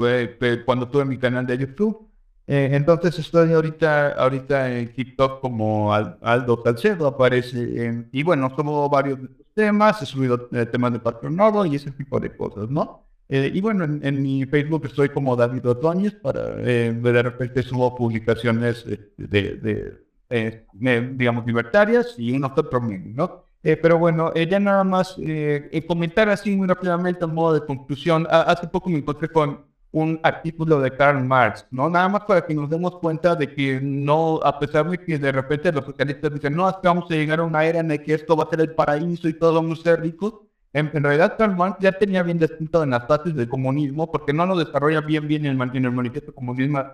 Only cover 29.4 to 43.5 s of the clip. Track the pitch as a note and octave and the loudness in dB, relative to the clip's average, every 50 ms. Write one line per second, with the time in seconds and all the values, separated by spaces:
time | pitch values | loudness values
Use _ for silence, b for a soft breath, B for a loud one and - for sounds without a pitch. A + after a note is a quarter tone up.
29.4 | D3+ D3 C#3+ - - _ _ _ _ _ - D#3 D#3 D#3+ D#3+ D#3+ E3 D#3 - - | 0 0 -2 -6 -14 _ _ _ _ _ -2 -2 0 0 -2 0 0 -2 -2 -2
30.4 | - E3 D#3+ - D#3+ D#3 D#3 C#3+ C3+ B2+ C3 - C#3 C#3+ C#3+ C3+ B2+ B2+ C3+ B2+ | -6 -8 -6 -4 2 2 4 4 4 2 2 4 4 4 4 2 2 2 4 4
31.4 | A#2+ G#2+ G#2 - - _ B2+ B2 C3+ E3 F3 F3 F#3 F#3 G3+ G3+ - - G3+ F3 | 4 4 2 -2 -10 _ -4 -2 0 2 2 2 2 2 0 -2 0 2 2 2
32.4 | E3+ - D#3 D3+ D3 C#3+ D#3+ E3+ F3+ F3 F3 - - E3 D#3+ D#3+ - F3 E3+ E3 | 2 0 -2 -4 -2 -2 -4 -2 -2 -4 -4 -4 -2 -2 -2 0 0 0 2 2
33.4 | - - C#3 D3 C#3 C3+ C3+ C3 C3+ C#3+ C#3 C#3 C#3 D3 D3 D#3+ E3 D#3+ D#3+ - | -2 -2 -2 -2 -2 -2 -2 -2 -2 -4 -4 -2 0 2 2 2 2 2 0 2
34.4 | - C#3+ C#3 - - - - D#3 D#3 E3+ F3+ F3 F3+ E3+ D#3+ C#3+ C#3 C#3 C3+ C3+ | 2 0 0 0 -2 0 0 0 0 0 -2 -4 -4 -4 -4 0 0 0 0 0
35.4 | C3 - D3+ C#3+ - F3+ E3 C#3 C3 - C#3 - C3+ D3 C#3+ - - D3+ D3 C#3+ | -2 -2 -4 -2 0 -2 -2 -2 -4 -6 -4 -4 -4 -4 -2 -4 -4 -4 -4 -4
36.4 | C#3+ C#3 D3 E3+ F#3 F#3+ F#3 F#3+ - F3+ E3+ F3+ E3+ - E3 D#3 D3+ D3+ D#3 D#3+ | -4 -2 -2 0 0 0 -2 0 0 2 2 2 0 -2 -2 -2 0 0 0 0
37.4 | E3+ E3 D#3+ D#3 D#3 D#3+ E3 E3 E3 D#3+ D3+ D3 D3 D3+ D3+ D#3 D#3 - E3 D#3 | 0 0 0 2 2 2 2 0 0 0 -2 -2 0 -2 -2 -2 0 0 0 2
38.4 | D#3 - E3+ D#3+ D#3+ D#3+ D#3+ - D#3 D3 D3 D3+ E3 F3 F3 E3+ - E3 D#3 - | 2 0 0 0 0 0 0 0 0 2 0 0 -2 -2 -4 -2 -4 -4 -2 2
39.4 | E3 E3 D#3+ E3 D#3+ E3 D#3+ D#3 - E3+ E3 D#3 D#3+ E3 E3 - G3 A3 - - | 2 4 4 4 2 0 -4 -2 2 2 2 2 0 -4 -6 -6 -6 -8 -8 -10
40.4 | - _ _ _ _ _ - C#3+ D#3 D3 D#3+ D3+ C#3+ C#3+ C#3+ D3+ F3 G#3 - - | -16 _ _ _ _ _ -4 -2 -2 0 0 0 2 2 4 4 4 2 2 2
41.4 | A3 G#3 F#3+ F3 F3 F#3+ G3+ - F#3 G3 F#3+ F#3+ G#3 G3+ F#3+ F#3 F3 E3+ E3+ E3+ | 0 2 2 0 0 -2 0 0 0 0 2 2 0 0 2 0 0 0 0 2
42.4 | D#3+ D#3 - - D#3+ D3+ - E3 D#3 C#3 B2 A#2+ A#2+ - D3+ D3 D3+ F3 D#3 D3 | 0 0 0 -4 -4 0 0 0 2 2 0 0 2 0 0 0 0 -2 -4 -4
43.4 | A#2+ A#2 | -4 -4